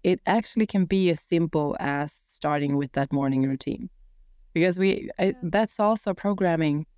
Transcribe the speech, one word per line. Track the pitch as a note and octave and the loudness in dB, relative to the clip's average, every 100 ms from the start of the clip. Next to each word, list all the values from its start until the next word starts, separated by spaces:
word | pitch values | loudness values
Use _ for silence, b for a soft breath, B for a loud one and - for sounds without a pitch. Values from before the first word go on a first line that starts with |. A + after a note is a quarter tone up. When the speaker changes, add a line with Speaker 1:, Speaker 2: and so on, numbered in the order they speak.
Speaker 1:
It | - F#3 - | 2 0 2
actually | G#3+ - - G#3+ | 0 0 -2 0
can | G3 F3+ | 2 2
be | G3 F3+ | 2 2
as | D#3+ | 0
simple | - E3+ E3 D#3 D3 - | 0 0 2 0 -2 -2
as | C3+ C#3+ D3 - _ | -4 -4 -6 -10 _
starting | - D3+ D3 C#3+ C#3+ | -6 -2 0 0 -2
with | C#3 | -2
that | C#3 C3+ | -4 -2
morning | C#3 C#3 C3+ | 0 0 0
routine. | C3+ C3+ - - - _ - _ - - - | 0 -2 -6 -8 -10 _ -20 _ -20 -20 -8
Because | E3 F3+ F3+ | 0 0 2
we, | F#3+ - - - | 0 0 -6 -2
I, | F#3+ | -2
Speaker 2:
Yeah. | G3 | -2
Speaker 1:
that's | E3+ G3 A3 - | -2 0 0 0
also | G#3 A3 - | 0 0 -4
programming. | F3+ G3+ G3 F#3 E3 D#3 D3 D#3+ | -4 -4 0 0 2 0 -2 -6